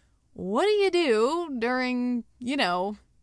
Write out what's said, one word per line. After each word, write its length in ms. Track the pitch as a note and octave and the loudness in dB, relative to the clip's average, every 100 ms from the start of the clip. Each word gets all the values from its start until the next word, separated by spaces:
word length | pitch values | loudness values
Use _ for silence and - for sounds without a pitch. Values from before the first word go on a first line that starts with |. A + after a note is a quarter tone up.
| _ _ _ - | _ _ _ -10
What 280 | F3+ A3 | -4 0
do 80 | G4 | 2
you 180 | G#4 G4 | 2 2
do 680 | F4 D#4+ G#3+ A#3 E4+ E4+ B3+ | 2 2 4 2 0 -4 -4
during, 640 | A#3 B3+ B3+ B3 B3 A#3+ - - | -2 -2 -2 -2 -2 -2 -6 -10
you 180 | B3 C#4 | -4 0
know, 400 | G#3 F3+ F#3+ G#3 _ _ | 0 0 -2 -6 _ _